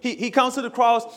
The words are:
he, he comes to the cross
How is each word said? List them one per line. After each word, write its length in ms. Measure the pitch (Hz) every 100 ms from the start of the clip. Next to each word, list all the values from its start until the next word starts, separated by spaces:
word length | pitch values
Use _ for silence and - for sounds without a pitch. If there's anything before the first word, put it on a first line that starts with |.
he, 140 | 247
he 160 | 226 220
comes 240 | 269 254
to 80 | 254
the 80 | 240
cross 340 | - 240 233 233